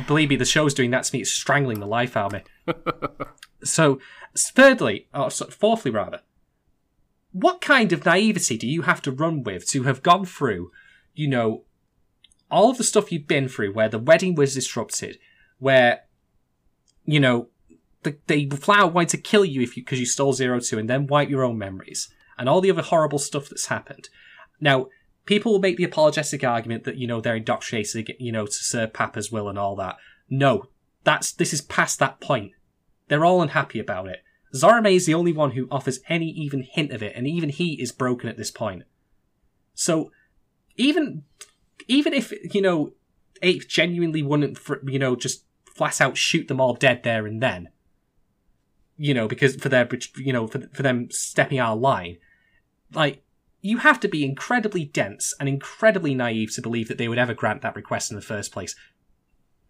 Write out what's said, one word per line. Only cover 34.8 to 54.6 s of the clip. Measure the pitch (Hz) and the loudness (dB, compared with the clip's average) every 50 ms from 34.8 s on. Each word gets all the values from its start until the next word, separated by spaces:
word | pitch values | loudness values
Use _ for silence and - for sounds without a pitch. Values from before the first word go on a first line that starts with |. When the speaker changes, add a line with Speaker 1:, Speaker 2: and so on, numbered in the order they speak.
| 214 202 185 | 6 6 6
Speaker 1:
is | 180 143 | 6 4
the | 156 156 | 4 2
only | 165 175 175 160 | 2 2 0 2
one | 156 151 135 | 2 0 0
who | 113 131 127 127 | 0 -4 -4 -4
offers | 143 135 - 139 131 - - | -6 -4 -4 -4 -6 -6 -6
any | - 165 170 165 160 | -4 -4 -2 -2 -4
even | 147 160 151 143 139 135 | -6 -6 -6 -4 -4 -6
hint | 127 - - 170 151 139 | -6 -4 -4 -4 -4 -4
of | 123 110 110 | -6 -8 -8
it, | 101 - | -8 -6
and | - 123 | -6 -4
even | 143 170 170 165 147 | -4 -2 -2 -2 -4
he | 143 - 180 170 151 - | -2 -4 -4 -4 -4 -6
is | 127 117 | -8 -8
broken | - - 131 127 123 120 - 117 | -4 -4 -2 -2 -2 -2 -4 -8
at | - | -8
this | - 101 - | -8 -10 -10
point. | - - 113 104 95 87 - _ _ _ _ _ _ _ _ _ _ _ _ _ _ _ _ _ _ | -8 -6 -8 -8 -8 -10 -14 _ _ _ _ _ _ _ _ _ _ _ _ _ _ _ _ _ _
So, | - - - 165 160 - - _ _ _ _ _ _ _ _ _ _ _ _ _ | -4 -2 0 0 0 -2 -4 _ _ _ _ _ _ _ _ _ _ _ _ _
even, | - 240 285 311 359 302 208 - 156 143 _ _ _ - - _ _ _ _ _ - - | 0 0 2 2 2 -2 -2 -6 -12 -16 _ _ _ -20 -20 _ _ _ _ _ -18 -4
even | - 240 285 302 330 302 | 0 2 2 2 2 0
if, | 269 - - - - - 170 - | 0 -2 -4 -8 -14 -10 -4 0
you | 202 | 2
know, | 196 190 175 156 147 - - _ _ _ _ _ _ _ _ _ | 2 2 2 2 0 -4 -6 _ _ _ _ _ _ _ _ _
Ape | - 185 170 - - | 0 0 0 0 -4
genuinely | - - - 156 175 175 170 170 165 156 160 147 | -2 0 0 0 2 0 0 -2 0 0 -2 0
wouldn't, | 139 147 147 147 135 - | 0 2 2 2 0 -2
fr-, | - - - 143 - 135 | -8 -8 -8 -8 -6 -6
you | 135 131 131 | -6 -2 -2
know, | 135 127 123 | 0 0 0
just | 123 - 127 - - _ _ _ _ _ | -2 -2 -6 -6 -8 _ _ _ _ _
flat | _ _ - 156 127 - - | _ _ -2 -2 -2 2 2
out | 147 131 165 | 2 2 2
shoot | - - - - 165 147 | 0 0 0 0 0 -2
them | - 135 131 | -2 0 2
all | 131 127 120 | 2 2 2
dead | - 143 131 120 120 - | 4 4 2 2 2 0
there | 123 113 110 107 | -2 -2 0 -2
and | 107 107 110 127 | -4 -4 -2 -2
then, | 123 95 90 85 - _ _ _ _ _ _ _ _ _ _ _ _ _ _ _ _ _ _ _ _ _ _ _ _ _ | -2 -2 -4 -10 -16 _ _ _ _ _ _ _ _ _ _ _ _ _ _ _ _ _ _ _ _ _ _ _ _ _
you | - 147 147 139 | -4 -2 0 2
know, | 120 110 | 2 0
because | 107 123 - 147 131 135 | -2 0 0 0 0 0
for | 135 - 143 | -2 -2 2
their, | 131 127 120 120 127 123 - - _ | 2 2 2 2 -2 -8 -10 -12 _
you | - 131 135 127 | -8 -4 -2 -2
know, | 120 113 | -2 -2
for, | 110 - 120 120 - - | -4 -6 -10 -10 -10 -8
for | - 135 | -4 -2
them | 131 127 120 123 - | 0 0 -2 -4 -6
stepping | - - - - - - 139 - 143 131 | -8 -8 -8 -2 0 0 0 0 0 0
out | 123 113 110 | 0 0 0
of | 110 | 2
line, | 117 113 127 95 87 85 87 - _ _ _ _ _ _ _ _ _ _ _ _ _ _ - | 2 2 2 0 -4 -8 -14 -16 _ _ _ _ _ _ _ _ _ _ _ _ _ _ -2
like, | - 156 143 - - _ _ _ _ _ _ _ _ | 0 0 0 -2 -6 _ _ _ _ _ _ _ _
you | - 196 220 233 | -4 -4 -2 4
have | - 302 294 - | 4 4 4 4
to | - | 0
be | - 156 156 143 | -2 -2 -2 -2
incredibly | 135 139 - - - 240 247 | -2 -4 -6 -4 -2 -2 0